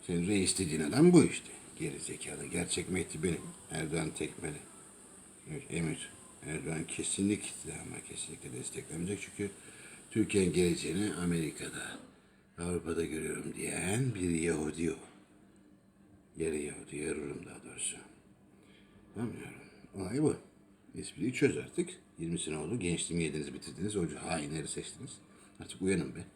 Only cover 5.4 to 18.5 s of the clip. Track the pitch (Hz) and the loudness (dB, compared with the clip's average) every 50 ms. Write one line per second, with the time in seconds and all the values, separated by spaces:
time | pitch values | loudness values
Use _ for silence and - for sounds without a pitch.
5.4 | - 76 76 - - - - 85 82 78 82 - - - - - - - - - | -12 -10 -10 -8 -8 -4 -2 0 0 0 0 -4 -8 -12 -14 -18 -20 -20 -20 -12
6.4 | - 76 78 - - 82 82 80 - - - - - - - - 98 101 104 87 | -8 -6 -6 -4 -4 -4 -4 -4 -4 -6 -4 -4 -2 -2 0 2 4 2 2 2
7.4 | - - - - - - 78 - 85 82 82 82 - - - - - - 85 85 | -2 -8 -10 -10 -10 -10 -10 -10 -10 -10 -12 -12 -12 -12 -10 -10 -10 -10 -10 -12
8.4 | - - 64 - - - - - - - - 82 87 95 101 95 - - - - | -12 -10 -10 -8 -8 -8 -8 -8 -10 -8 -6 -4 -2 -2 -2 -4 -6 -10 -6 -4
9.4 | 101 98 - - - - - - - - - - - - - 113 104 - - 101 | -4 -4 -4 -10 -18 -20 -20 -18 -18 -18 -18 -20 -18 -2 2 2 2 6 6 6
10.4 | 92 87 76 87 90 87 82 - - 76 80 95 104 104 78 82 90 87 87 85 | 6 6 6 6 6 6 4 2 0 0 0 2 2 2 0 2 2 2 4 2
11.4 | 80 73 71 - - 71 - - - - - - - - - - - - - - | 2 -2 -4 -6 -8 -8 -6 -8 -8 -8 -10 -12 -14 -18 -20 -20 -20 -20 -20 -20
12.4 | - - - - 87 87 87 82 78 82 82 85 82 - 80 78 76 - - - | -20 -18 -8 -4 -2 0 0 0 0 0 0 0 0 0 -2 -2 -2 -2 -4 -4
13.4 | - - - - 80 - 78 80 80 92 101 120 135 127 107 98 90 87 85 80 | -4 -6 -6 -4 -4 -4 -4 -2 0 2 2 2 2 2 2 2 2 2 4 4
14.4 | 82 85 82 76 78 78 80 82 85 80 - - - - - - - _ - - | 4 2 2 2 0 -2 0 0 0 0 0 -2 -8 -18 -20 -20 -20 _ -20 -20
15.4 | - - - - - - - - _ - _ - - - - - - - - 80 | -20 -20 -20 -20 -20 -20 -20 -20 _ -20 _ -20 -20 -20 -20 -20 -20 -20 -4 -2
16.4 | 80 80 76 73 71 73 73 - - - 76 73 76 80 76 76 73 71 71 - | 0 0 0 0 -2 -4 -8 -10 -12 -10 -8 -6 -4 -2 -4 -4 -4 -6 -6 -8
17.4 | - - - - - - - - - - - - - - - - - - - - | -10 -12 -14 -14 -16 -14 -10 -6 -6 -6 -6 -8 -14 -18 -20 -20 -20 -20 -20 -20
18.4 | - - | -20 -20